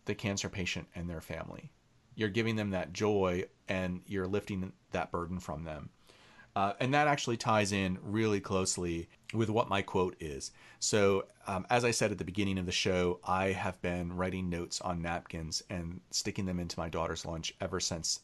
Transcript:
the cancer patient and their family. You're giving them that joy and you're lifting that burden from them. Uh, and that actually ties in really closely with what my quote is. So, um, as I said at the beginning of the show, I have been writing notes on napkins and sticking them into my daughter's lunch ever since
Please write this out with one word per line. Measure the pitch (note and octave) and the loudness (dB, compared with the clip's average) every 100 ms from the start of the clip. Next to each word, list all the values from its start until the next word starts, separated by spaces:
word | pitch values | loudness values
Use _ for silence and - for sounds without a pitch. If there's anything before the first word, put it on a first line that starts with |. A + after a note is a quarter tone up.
| - | -6
the | G#2 | -2
cancer | G#2+ G2 F#2+ | -2 -2 -2
patient | G2+ F2 - D#2+ - | -4 -4 -4 -8 -8
and | F2 | -6
their | E2 | -6
family. | - D#2+ - - D3 - _ _ _ - | -8 -8 -8 -12 -14 -20 _ _ _ -4
You're | G#2+ | 0
giving | G2+ A2+ A2 | 2 0 0
them | G#2 | 0
that | F#2+ D#2+ | 0 -2
joy | F2+ G#2+ G#2 F#2 F2+ F#2+ _ - | 0 2 4 4 2 -2 _ -4
and | F#2+ F#2 F2+ - | -2 0 -4 -4
you're | G2 F#2 | -4 0
lifting | G2+ - G2 F#2 - _ | 0 0 -4 -4 -8 _
that | F#2 E2+ | -4 -2
burden | F2 E2+ F2+ | -4 -4 -6
from | E2+ D2 | -6 -8
them. | D#2+ D2+ C#2 - - - - - - - | -8 -10 -12 -18 -20 -20 -20 -20 -6 0
Uh, | G2 G2+ | 0 2
and | B2+ | 2
that | C#3+ D3+ | 4 6
actually | C#3+ - A#2 | 4 2 0
ties | B2+ G#2+ G2+ | 4 4 4
in | G2+ F#2+ F#2 | 4 2 0
really | - G#2 A2 G2+ | -2 2 4 2
closely | - F#2+ F#2 - F2 E2+ E2 - - | 2 2 2 0 0 -2 -4 -12 -4
with | A2 A2 | 0 2
what | G#2+ A#2+ | 2 2
my | G2 | 0
quote | F#2+ G2 F#2 - | 2 4 2 0
is. | D#2+ C2+ - - - - | -6 -6 -10 -14 -20 -6
So, | - A2 G2+ G2 - - - | 2 6 6 6 0 -8 -6
um, | F#2+ F#2 | -4 2
as | B2 | 4
I | A#2+ | 4
said | A2 A2 | 4 2
at | F#2+ | 0
the | |
beginning | F2 F2+ G2 F#2+ | -4 0 0 0
of | F2+ | 0
the | |
show, | F2+ G#2+ F#2 F2+ F2 | 0 2 4 4 0
I | - F#2 G2 | 0 2 2
have | F#2 G2+ F2+ | 0 -2 -4
been | F2+ F2+ F2 F2+ | -4 -2 -2 -2
writing | F#2 F#2 F#2 | -2 0 -2
notes | E2+ F2 - | -2 -4 -4
on | - E2+ | -4 -2
napkins | E2+ F2 - E2+ D#2+ - - | -2 -4 -6 -8 -6 -6 -6
and | F#2 E2+ F2+ - | -6 -6 -10 -8
sticking | - - G2+ F#2+ | -4 -4 -2 -2
them | F2+ | -2
into | E2+ - | -4 -4
my | E2 | -4
daughter's | E2 E2 E2 | -2 -2 -4
lunch | - E2 D#2+ - | -6 -6 -6 -6
ever | F#2 F#2 | -4 -2
since | - F2 D#2+ - | -2 -2 -4 -4